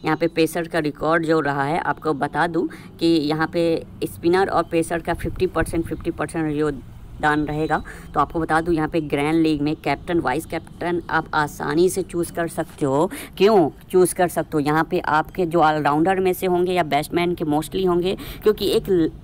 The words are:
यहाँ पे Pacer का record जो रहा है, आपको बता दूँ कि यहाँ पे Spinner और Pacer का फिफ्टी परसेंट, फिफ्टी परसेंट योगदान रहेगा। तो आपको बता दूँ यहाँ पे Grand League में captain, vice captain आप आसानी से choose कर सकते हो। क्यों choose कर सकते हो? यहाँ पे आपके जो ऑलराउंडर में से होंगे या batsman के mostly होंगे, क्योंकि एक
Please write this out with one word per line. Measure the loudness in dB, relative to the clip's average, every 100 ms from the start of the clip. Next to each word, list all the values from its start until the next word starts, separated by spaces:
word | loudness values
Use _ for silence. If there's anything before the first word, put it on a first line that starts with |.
| 0
यहाँ | 0
पे | 0
Pacer | 2 0 0 -2
का | -2
record | -2 -2 0 2 2
जो | 2
रहा | 2 0
है, | 0 0
आपको | -2 -2 -2
बता | -2 -2 0 0
दूँ | 0 -2 -8 -18 -2
कि | 2
यहाँ | 2 2 -2 -2
पे | 0 0 0 -4 -8 -8
Spinner | -2 2 2 2
और | 0 0
Pacer | -2 0 -4
का | -4
फिफ्टी | -4 -4 -2 -2
परसेंट, | 0 -2 -2 -4
फिफ्टी | -6 -6
परसेंट | -4 -4 -2 -2
योगदान | 0 -2 -4 -12 -18 -16 -2 0 2 0
रहेगा। | -2 0 -2 -4 -14 -4
तो | -2
आपको | 0 0
बता | 0 0
दूँ | 2 0
यहाँ | 0
पे | -2
Grand | 0 0 2 2
League | 2 2
में | 0 -2
captain, | -4 -4 -2 0
vice | 0 -2 -4
captain | -10 -10 -8 -4 -4 -2
आप | -2 0 -2
आसानी | -2 -4 -2 2 2
से | 2
choose | -4 -4 -4
कर | -4 -4
सकते | -4 -8 -2 0
हो। | 2 0 -2 -14 2
क्यों | 6 6 4 0 0
choose | 4 4 2
कर | 0
सकते | 0 -2 0
हो? |
यहाँ | 2 2 2
पे | -2
आपके | 2 0 0 -2 0
जो | 4
ऑलराउंडर | 4 4 2 4 4 4
में | 2
से | 0 0
होंगे | 2 2
या | 2 2
batsman | 0 0 0 0 0
के | 0
mostly | 0 -2 -2 2
होंगे, | 2 0 -2 -8 0
क्योंकि | 0 2 0
एक | 0 2 2 2 -2